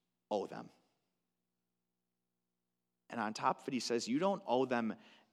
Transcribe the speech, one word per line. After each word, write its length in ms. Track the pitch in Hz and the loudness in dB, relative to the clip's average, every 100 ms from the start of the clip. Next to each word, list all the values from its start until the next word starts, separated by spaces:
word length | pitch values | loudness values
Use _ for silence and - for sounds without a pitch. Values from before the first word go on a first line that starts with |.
| _ _ - | _ _ -4
owe 160 | 104 95 | -4 -4
them." 220 | 113 117 _ _ _ _ _ _ _ _ _ _ _ _ _ _ _ _ _ _ _ _ _ _ _ - | -8 -14 _ _ _ _ _ _ _ _ _ _ _ _ _ _ _ _ _ _ _ _ _ _ _ -10
And 120 | 117 | -4
on 140 | 107 | -4
top 280 | 107 135 - | 0 0 0
of 60 | - | -2
it, 60 | |
he 60 | 127 | -2
says, 280 | - 117 110 | 0 0 2
"You 100 | 135 | 2
don't 240 | 196 196 - | 2 0 2
owe 180 | 123 | 2
them 300 | 131 120 110 - - - _ | 4 2 0 -4 -12 -20 _